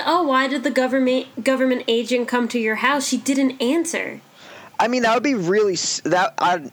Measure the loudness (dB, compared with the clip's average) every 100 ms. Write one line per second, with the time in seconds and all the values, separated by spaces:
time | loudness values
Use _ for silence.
0 | 2 2 2 2 0 -2 0 0 0 2
1 | 2 0 -2 -4 0 2 2 0 0 -2
2 | 0 -2 0 0 0 -2 -2 0 0 0
3 | -2 -2 0 0 0 0 0 0 -2 -4
4 | -6 -10 -18 -20 -20 -20 -10 -2 0 2
5 | 2 2 2 0 2 2 2 0 -4 -4
6 | 0 2 2 0 0 0 -4